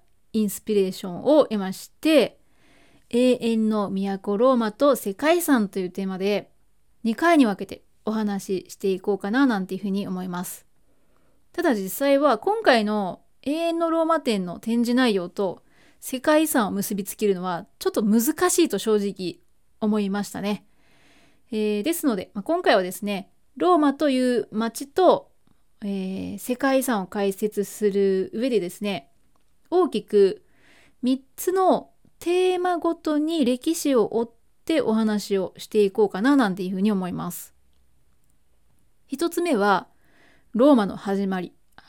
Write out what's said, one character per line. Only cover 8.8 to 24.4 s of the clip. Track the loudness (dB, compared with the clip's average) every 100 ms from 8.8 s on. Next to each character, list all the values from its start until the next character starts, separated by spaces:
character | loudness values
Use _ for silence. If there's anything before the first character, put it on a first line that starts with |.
| -4
い | -2
こ | -2
う | -4
か | 0
な | 2 2
な | 2
ん | -4
て |
い | -6
う |
ふ | -4
う |
に | -4 -4
思 | -8
い | -6
ま | -8
す。 | -8 -12 _ _ _ _ _ _ _ _ _
た | -2
だ、 | 0
実 | 0 -4 -2
際 | 2 4
は | 4 2
今 | 0 2
回 | 4 4
の | 2 -2 -4 -8 _ _
永 | -6
遠 | -2 -2 -2
の | 0
ロ | 0
ー |
マ | 0 0
展 | 0 -2
の | -4 -8
展 | -2 0
示 | 2
内 | 2 2
容 | 0 -4
と | -4 -4 -4 _ _ _ _
世 | -10 -4
界 | 2 2
遺 | 4
産 | 0 0
を |
結 | -2 -4
び | -6
つ | -8 -2
け | -2
る |
の | 0
は | -2 -6 -10 _
ち | -2
ょ |
っ |
と | 0
難 | 2 2 2 0 0
し | 2
い | 2
と | 0
正 | 0 0
直 | 0 -6 -10 -10 _ _ _ -6
思 | -2 0
い | -2
ま | -4
し | -6
た | -6
ね。 | -6 -6 _ _ _ _ _ _ _ _ _
え | -4 -2 -2
ー、 |
で | -2
す | -2 -2
の | -2
で、 | -6
ま | -10
あ、 |
今 | -4 0
回 | 2 2
は |
で | 2
す | -6
ね、 | -6 -8 -10 _ _ -2
ロ | 2 4
ー |
マ | 4
と | 2 0
い | 2 2
う | 0